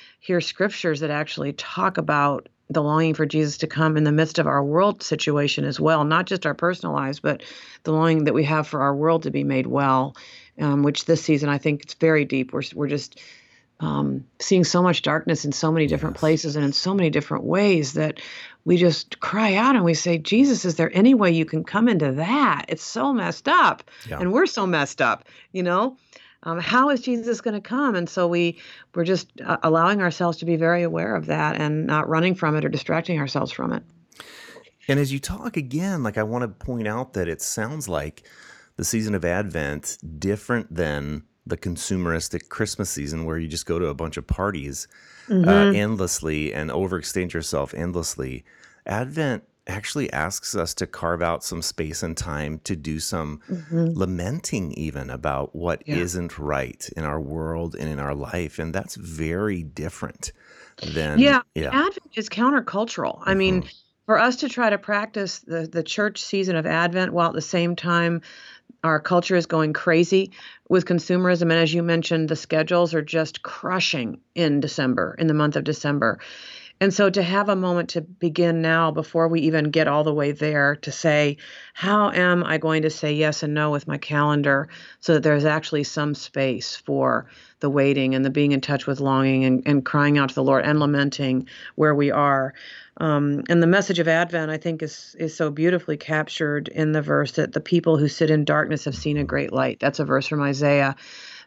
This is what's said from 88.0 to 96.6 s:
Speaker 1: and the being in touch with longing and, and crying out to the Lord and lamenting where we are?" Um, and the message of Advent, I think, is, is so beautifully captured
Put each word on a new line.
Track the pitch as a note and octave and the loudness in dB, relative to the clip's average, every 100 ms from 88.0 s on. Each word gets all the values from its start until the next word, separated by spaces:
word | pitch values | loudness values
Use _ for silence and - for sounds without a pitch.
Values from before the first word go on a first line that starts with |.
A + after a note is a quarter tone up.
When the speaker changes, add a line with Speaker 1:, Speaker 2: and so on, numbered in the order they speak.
| C3 | 2
Speaker 1:
and | C3 | 2
the | C3+ | 0
being | C#3+ C#3+ | 2 2
in | C#3 | 2
touch | C#3 C#3 - | 0 -2 -2
with | C3+ | -2
longing | C#3 C3+ C3+ C3 | 0 2 4 4
and, | C3 B2+ | 4 2
and | D3 C#3+ B2+ | 2 0 2
crying | D3 C#3+ D3 | 2 4 4
out | C3+ | 2
to | |
the | C#3+ | 0
Lord | C3+ C3+ D3 | 2 4 4
and | D3+ | 2
lamenting | D3 C#3+ C#3+ C#3+ C3+ B2+ - - - - | 2 2 0 -2 -2 -2 -4 -12 -10 0
where | D3+ | 2
we | D3 C#3+ | 4 2
are?" | B2 C#3+ C3+ C3 - - - - - | 2 2 2 0 -8 -20 -20 -16 -4
Um, | D#3+ D3 C#3+ C#3+ - | 0 2 2 0 2
and | E3+ | 4
the | E3 | 6
message | G3 G3 F3 | 4 2 0
of | D#3+ | 2
Advent, | E3 E3+ E3 D#3 | 2 2 -2 -4
I | D#3 | -4
think, | E3+ D#3+ | -4 -6
is, | D3+ - - - | -6 -10 -16 -8
is | D#3+ - | -6 -2
so | D#3 | -2
beautifully | D3 E3+ F3+ - D3 | 2 2 2 -2 -6
captured | - D#3 D#3 - D3+ D3 | -2 -2 -2 -2 -2 -2